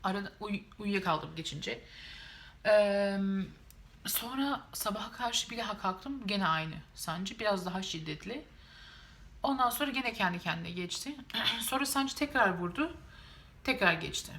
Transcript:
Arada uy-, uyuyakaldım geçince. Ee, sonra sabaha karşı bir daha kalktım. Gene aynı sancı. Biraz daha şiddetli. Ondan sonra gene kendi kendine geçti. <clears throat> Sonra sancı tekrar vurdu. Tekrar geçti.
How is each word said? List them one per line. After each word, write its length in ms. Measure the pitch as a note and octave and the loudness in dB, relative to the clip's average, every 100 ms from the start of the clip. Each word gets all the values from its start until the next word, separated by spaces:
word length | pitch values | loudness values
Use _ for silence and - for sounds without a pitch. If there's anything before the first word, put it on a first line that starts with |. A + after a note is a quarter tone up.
Arada 280 | F#3+ G3+ G3 - | 0 -2 -4 -8
uy-, 240 | G#3 G3+ - - | -4 -4 -6 -6
uyuyakaldım 520 | G#3 G3 F#3 D#3 D#3 D#3+ | 0 2 4 2 0 -8
geçince. 440 | D#3 D3 - - - - - - - - - - G#3+ | -8 -6 -6 -8 -10 -18 -16 -16 -16 -18 -20 -2 6
Ee, 520 | G#3+ G#3 G3+ G3+ G3 G3 G3 F#3+ - - - - - F#3+ | 8 8 4 2 2 2 0 -2 -8 -20 -20 -20 -12 -4
sonra 600 | - A3+ C4+ C#4 C#4 - | -4 -2 -2 0 -2 -6
sabaha 400 | - G#3+ G#3 G#3 | -4 -2 -2 -6
karşı 380 | - A#3+ - - | -4 -2 -2 -2
bir 80 | A3+ | -4
daha 200 | A3+ G3+ | -4 -2
kalktım. 480 | F#3+ F#3+ C#4 C#4 G3+ | -2 -2 -6 -6 -2
Gene 200 | G3+ F3 | 2 4
aynı 280 | D#3+ D#3+ D#3+ - | 4 0 -8 -12
sancı. 440 | - - E3 G3 A#3 | -8 -4 -4 -4 0
Biraz 280 | G#3+ G3 F3+ | 2 2 0
daha 160 | F#3 | -4
şiddetli. 640 | F#3 E3 D#3+ D#3 F#3+ C4+ - - - - - - - - - - | -4 -6 -6 -8 -6 -8 -10 -20 -20 -20 -20 -20 -20 -20 -20 -4
Ondan 280 | C#4 C4 B3 | 0 4 2
sonra 200 | - C#4+ | 4 0
gene 220 | C4 B3 | 0 -2
kendi 260 | A3+ F#3+ F3 | 2 2 2
kendine 320 | E3+ E3 E3+ | -2 -2 -4
geçti. 460 | F3 F3 - C#4 D4 - - | -4 -4 -4 -6 -8 -6 0
<clears throat> 200 | - A3+ | 0 0
Sonra 260 | A#3 C4 C#4 | 0 0 2
sancı 280 | C#4 C4+ | 2 2
tekrar 440 | - D4 C4+ G3+ F3 | 0 0 4 4 4
vurdu. 380 | F3 A3 D#4+ E4 - - - - - - | -2 0 -2 -2 -16 -18 -20 -20 -20 -6
Tekrar 280 | - F#3+ F#3+ | -2 4 4
geçti. 400 | E3 D#3+ - - | 4 -2 -6 -8